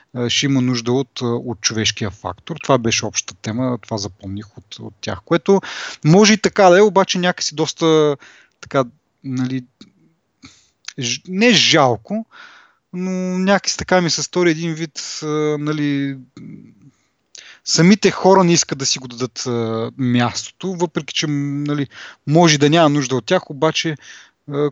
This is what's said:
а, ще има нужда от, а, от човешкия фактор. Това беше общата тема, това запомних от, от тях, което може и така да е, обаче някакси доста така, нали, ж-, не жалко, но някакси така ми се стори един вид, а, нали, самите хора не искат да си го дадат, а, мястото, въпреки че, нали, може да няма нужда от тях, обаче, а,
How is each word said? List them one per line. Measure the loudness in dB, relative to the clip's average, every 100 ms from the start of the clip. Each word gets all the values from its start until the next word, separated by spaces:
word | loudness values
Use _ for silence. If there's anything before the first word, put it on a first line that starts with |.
| _
а, | -6 -4
ще | -2 0
има | 0
нужда | 0 -2 -2
от, | -2 -2 -6
а, | -4
от | -4 -6 -6
човешкия | -6 -2 -4 -4 -8
фактор. | -8 -12 -12 -12 -12
Това | 0 0
беше | 2 -4 -4
общата | -6 -8 -12
тема, | -8 -6 -4 -6
това | -8 -8
запомних | -8 -12 -12 -12 -12 -20
от, | _ -18
от | -18 -14
тях, | -12 -12
което | -2 -2 2 0 0 -14 -14 -4
може | 4 6 6
и | 4
така | 0 4 6
да | 8
е, |
обаче | 6 4 0 0
някакси | -2 -2 -8
доста | -4 -6 0 2 4 2 -2 -8 -20 _ _
така, | -6 -2 -2 _ _ _
нали, | -8 -4 -4 -4 -10 _ -20 _ _ _ _ _ -20 _ _ _ -18 -8
ж-, | -8 -8 -8
не | 0 4
жалко, | 4 4 4 4 0 -4 -8 -8 -18 -20 -20 _ _ _
но | -8 -6 -4 -4 -2
някакси | 2 0 0 -6
така | 0 2
ми | 2
се | -4
стори | -4 0 2
един | 2 -4
вид, | -6 -10 -10 -14 -10
а, | -4 -2 -2 -2
нали, | -4 -2 -2 -2 -4 -8 -16 -20 -18 -18 -20 _ -20 _ _ _ _ -20 -20 -16
самите | -4 2 4 4 2
хора | 2 4 6
не | 6
искат | 4 2 -2
да | -4
си | -6
го | -8
дадат, | -8 -8 -6 -6
а, | -4 -2 -4 -6 -4
мястото, | 0 0 0 -4 -12 _ -10
въпреки | -4 -4 -4 -6
че, | -6 -4
нали, | -2 -4 -4 -4 -4 -6 -10 -20 -14 0
може | 4 6 6
да | 4
няма | 6 4
нужда | 4 -2 -4
от | 0
тях, | -2 -2
обаче, | -2 -2 0 -6 -8 -12 -20 -20 _ -10
а, | -4 -4